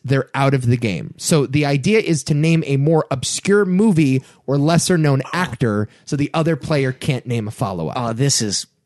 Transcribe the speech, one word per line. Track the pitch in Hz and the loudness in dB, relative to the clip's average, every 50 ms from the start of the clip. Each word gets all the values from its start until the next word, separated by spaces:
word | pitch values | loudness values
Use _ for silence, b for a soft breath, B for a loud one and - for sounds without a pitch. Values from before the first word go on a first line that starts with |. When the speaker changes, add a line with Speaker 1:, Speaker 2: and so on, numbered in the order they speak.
| - | -4
Speaker 1:
they're | 127 139 135 127 - - | -2 0 0 0 -2 -2
out | 131 139 139 139 | 0 0 2 2
of | 135 123 | 2 2
the | 117 123 | 2 0
game. | 123 117 110 92 78 55 - - - | 2 0 -2 -4 -4 -6 -10 -12 -8
So | - - 175 151 139 | -2 0 2 2 2
the | 117 131 135 147 | 2 0 0 0
idea | 139 143 147 127 185 208 220 | 0 0 0 0 2 2 2
is | - - 170 143 - | 2 0 -2 -2 0
to | - 156 | -2 0
name | 147 151 165 165 160 156 | 0 2 2 2 0 0
a | - 139 | 0 0
more | 135 139 151 165 156 - - 139 | 0 2 2 2 2 0 0 -4
obscure | 131 - - - - - - 196 208 208 | -6 -6 -6 -8 -6 0 2 2 2 2
movie | 185 180 180 214 226 190 151 156 135 131 131 131 B B B B - | 2 2 2 4 4 4 4 4 4 2 0 -2 B B B B -2
or | 135 143 | 0 0
lesser | 143 151 170 165 - - 185 170 | 2 2 2 2 2 2 2 2
known | 156 147 139 135 131 - - | 2 2 2 0 0 -2 -4
actor | 170 180 - - - 139 117 104 104 107 - b b b | -4 -4 -4 -4 -2 -2 0 0 0 -2 -4 b b b
so | b - | b -4
the | 139 147 - - | -4 -4 -2 -2
other | 160 160 165 165 | -2 0 0 -2
player | - - - 156 147 139 131 | -2 -2 -2 -2 0 0 -2
can't | 131 - - - 135 123 - | -4 -4 -4 -4 -4 -2 -2
name | 123 123 117 107 | -4 -4 -4 -4
a | 104 - | -6 -6
follow-up. | - 127 101 95 90 80 76 - | -4 -4 -4 -4 -4 -6 -6 -4
Speaker 2:
Oh, | - 123 117 113 | -4 -4 -4 -2
this | 113 139 139 131 - 117 | -2 0 0 0 0 -2
is | 104 92 - - - _ _ _ | -2 -4 -6 -8 -10 _ _ _